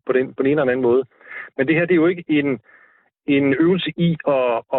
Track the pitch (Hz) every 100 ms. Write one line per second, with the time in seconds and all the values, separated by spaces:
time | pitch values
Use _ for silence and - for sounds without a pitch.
0 | - 127 131 127 135 151 131 127 123 127
1 | 131 _ - - - - 135 160 175 170
2 | 165 175 170 151 143 117 - - _ _
3 | _ _ - 139 139 135 165 185 160 -
4 | 170 160 147 135 123 117 -